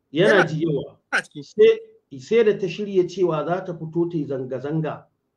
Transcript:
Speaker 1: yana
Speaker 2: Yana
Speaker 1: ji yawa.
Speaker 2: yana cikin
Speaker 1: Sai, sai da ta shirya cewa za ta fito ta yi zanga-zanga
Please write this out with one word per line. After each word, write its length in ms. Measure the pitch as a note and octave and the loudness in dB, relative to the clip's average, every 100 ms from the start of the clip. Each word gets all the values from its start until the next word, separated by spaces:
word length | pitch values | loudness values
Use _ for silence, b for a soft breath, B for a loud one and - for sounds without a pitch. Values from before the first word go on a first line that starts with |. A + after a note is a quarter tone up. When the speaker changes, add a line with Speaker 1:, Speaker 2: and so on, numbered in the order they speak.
| _ | _
Speaker 1:
yana 180 | C#3+ G#3 | 0 4
Speaker 2:
Yana 180 | G3+ D3+ | 4 2
Speaker 1:
ji 80 | D#3 | 0
yawa. 340 | E3 C#3 - - _ | -2 -4 -6 -16 _
Speaker 2:
yana 120 | G#3 | -6
cikin 200 | - D3+ | -6 -12
Speaker 1:
Sai, 760 | C#3+ - A3 A3+ - _ _ C3+ | -4 4 6 4 -2 _ _ -18
sai 240 | - A3+ | 0 2
da 100 | G#3+ G3+ | 4 2
ta 100 | F#3 | -2
shirya 360 | D#3+ G3+ G3 E3+ | -6 -2 0 0
cewa 360 | G3 F3 D#3 D3 | 0 0 0 -4
za 200 | F#3 F#3 | -4 -6
ta 80 | |
fito 320 | D#3 D#3 E3+ E3+ | -10 -6 -4 -2
ta 60 | E3+ | -2
yi 80 | C3 | -4
zanga-zanga 800 | C3 C3+ C3 C#3 D#3 D3+ - - _ _ | -6 -6 -8 -6 -4 -4 -8 -16 _ _